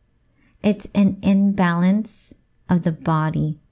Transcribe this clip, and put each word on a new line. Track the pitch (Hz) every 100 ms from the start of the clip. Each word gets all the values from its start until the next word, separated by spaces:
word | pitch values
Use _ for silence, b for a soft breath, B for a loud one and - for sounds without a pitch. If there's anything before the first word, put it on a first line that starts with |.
| _ _ _ _ _ _
It's | 202 208 -
an | - 196 190
imbalance | 196 196 202 202 175 170 180 208 214 - - - _ _ -
of | 180
the | 175
body | 160 - 160 156 156 151 151 _